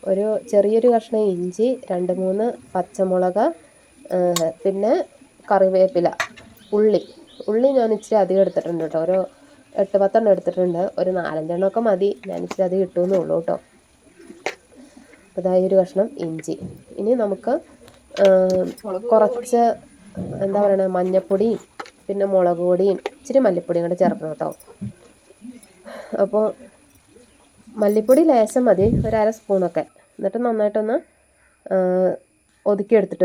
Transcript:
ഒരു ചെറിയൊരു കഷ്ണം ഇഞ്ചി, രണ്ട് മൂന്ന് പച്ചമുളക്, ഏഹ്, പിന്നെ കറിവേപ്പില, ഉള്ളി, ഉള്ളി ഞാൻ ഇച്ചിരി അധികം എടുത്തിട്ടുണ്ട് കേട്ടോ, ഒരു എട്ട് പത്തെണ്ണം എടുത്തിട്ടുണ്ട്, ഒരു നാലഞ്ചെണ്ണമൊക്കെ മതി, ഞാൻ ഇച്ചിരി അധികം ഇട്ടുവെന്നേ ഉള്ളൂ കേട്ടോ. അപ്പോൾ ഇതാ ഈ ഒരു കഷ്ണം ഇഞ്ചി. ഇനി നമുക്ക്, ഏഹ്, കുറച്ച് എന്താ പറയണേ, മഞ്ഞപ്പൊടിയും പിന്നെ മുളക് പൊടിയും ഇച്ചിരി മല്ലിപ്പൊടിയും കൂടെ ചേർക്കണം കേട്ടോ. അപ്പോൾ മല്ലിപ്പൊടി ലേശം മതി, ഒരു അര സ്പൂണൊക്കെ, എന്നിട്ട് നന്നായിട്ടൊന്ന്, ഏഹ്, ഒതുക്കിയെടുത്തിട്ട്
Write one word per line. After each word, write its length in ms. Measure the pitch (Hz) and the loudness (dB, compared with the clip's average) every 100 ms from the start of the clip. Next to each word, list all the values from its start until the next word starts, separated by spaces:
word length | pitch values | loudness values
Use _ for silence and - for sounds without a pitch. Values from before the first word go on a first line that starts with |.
| - | -2
ഒരു 160 | 190 208 214 - | -2 0 -4 0
ചെറിയൊരു 380 | 208 202 220 247 233 | 2 4 4 4 2
കഷ്ണം 280 | - 220 214 | 0 -2 0
ഇഞ്ചി, 340 | 180 180 180 233 254 - | -2 -6 -2 -2 -2 -6
രണ്ട് 200 | 180 180 185 | -6 -2 -2
മൂന്ന് 240 | 185 196 233 - - | -2 -2 -4 -6 -8
പച്ചമുളക്, 720 | 185 180 - 190 185 185 185 262 330 - _ _ _ - 180 | -6 -6 -4 -2 0 0 0 -2 -4 -18 _ _ _ -6 -2
ഏഹ്, 340 | 180 175 165 - | 0 0 -2 -2
പിന്നെ 280 | 196 196 208 330 - _ - _ - | -4 -2 -2 -2 -4 _ -20 _ -2
കറിവേപ്പില, 580 | 196 190 185 185 180 170 - - - - - - 208 | 2 2 4 2 2 -2 -4 -12 -12 -20 -20 -6 2
ഉള്ളി, 240 | 214 190 - - - - - | 2 2 -4 -20 -20 -14 -4
ഉള്ളി 180 | 214 262 269 | 0 2 2
ഞാൻ 140 | 226 | 0
ഇച്ചിരി 220 | 214 - 220 | -2 0 0
അധികം 180 | 185 190 | 2 2
എടുത്തിട്ടുണ്ട് 380 | 190 180 160 170 | 2 0 -4 -6
കേട്ടോ, 140 | 160 160 | -4 -4
ഒരു 140 | 165 185 180 _ - - _ - | 0 -2 -2 _ -20 -20 _ -4
എട്ട് 140 | 196 196 | -2 2
പത്തെണ്ണം 280 | 196 220 220 | 2 2 4
എടുത്തിട്ടുണ്ട്, 480 | 185 175 175 180 170 190 - | 2 0 -2 -2 0 -4 -2
ഒരു 100 | 185 185 | -2 -2
നാലഞ്ചെണ്ണമൊക്കെ 600 | 160 156 156 170 190 226 233 | -4 -6 -4 -2 0 0 0
മതി, 240 | 190 196 - 196 | 0 0 -4 -10
ഞാൻ 100 | 175 175 | -10 -8
ഇച്ചിരി 180 | - 185 | -4 -2
അധികം 160 | 185 190 | 0 -2
ഇട്ടുവെന്നേ 320 | 175 180 190 | 0 0 0
ഉള്ളൂ 140 | 156 170 | 0 -2
കേട്ടോ. 180 | 165 170 _ _ _ _ _ _ - - - - _ - - - - - _ | -2 -6 _ _ _ _ _ _ -20 -14 -12 -14 _ -20 -20 -20 -20 -20 _
അപ്പോൾ 120 | - | -6
ഇതാ 120 | 185 185 | 0 2
ഈ 40 | 185 | 4
ഒരു 80 | 190 | 2
കഷ്ണം 280 | 180 - 220 - | 2 0 -4 -4
ഇഞ്ചി. 300 | 170 160 156 160 - - - - | -10 -8 -10 -10 -10 -18 -18 -6
ഇനി 120 | 202 247 | -2 0
നമുക്ക്, 300 | 214 190 - 294 - - - _ _ - | 0 -4 -4 -6 -6 -20 -20 _ _ 0
ഏഹ്, 400 | 196 185 185 185 180 - 214 190 233 | 4 4 4 0 -4 -8 -10 -8 0
കുറച്ച് 520 | 220 208 240 233 240 233 - - _ - - - - | 2 4 0 -2 2 2 0 -10 _ -20 -12 -10 -6
എന്താ 140 | 196 196 | -2 0
പറയണേ, 220 | 202 190 190 185 | 2 2 0 0
മഞ്ഞപ്പൊടിയും 640 | 185 190 185 196 220 208 - _ - _ - | 0 0 0 0 0 -2 -8 _ -20 _ -8
പിന്നെ 200 | 202 196 | -4 0
മുളക് 300 | 190 175 170 180 | 2 2 0 0
പൊടിയും 300 | 180 196 185 - - | 2 2 0 -6 -14
ഇച്ചിരി 220 | - 254 247 | 0 2 4
മല്ലിപ്പൊടിയും 380 | 175 - 170 170 | 0 -2 -2 -2
കൂടെ 120 | 175 | 0
ചേർക്കണം 300 | 180 165 160 | 0 0 -8
കേട്ടോ. 180 | 151 156 - - - - - - _ _ _ 226 247 - _ - - - - | -6 -8 -8 -18 -14 -14 -14 -20 _ _ _ -20 -20 -20 _ -20 -18 -12 -4
അപ്പോൾ 200 | 202 208 214 - 233 _ _ _ _ _ _ _ _ _ - 220 | -2 0 -2 -6 -18 _ _ _ _ _ _ _ _ _ -18 -2
മല്ലിപ്പൊടി 400 | 208 214 214 262 320 | 0 0 4 4 6
ലേശം 340 | 254 214 - 247 | 4 2 0 2
മതി, 180 | 180 202 240 220 | 2 2 2 0
ഒരു 100 | 220 | 0
അര 100 | 214 226 | 0 -2
സ്പൂണൊക്കെ, 460 | _ 196 175 160 - _ _ - | _ -2 0 -4 -8 _ _ -6
എന്നിട്ട് 220 | 196 233 240 | -6 -2 -2
നന്നായിട്ടൊന്ന്, 500 | 220 208 208 214 262 - _ _ _ _ _ - | 0 0 0 -2 -4 -4 _ _ _ _ _ -4
ഏഹ്, 380 | 190 185 185 185 - _ _ _ _ - | -2 0 2 0 -2 _ _ _ _ -2
ഒതുക്കിയെടുത്തിട്ട് 540 | 202 208 226 190 185 | -2 2 2 2 2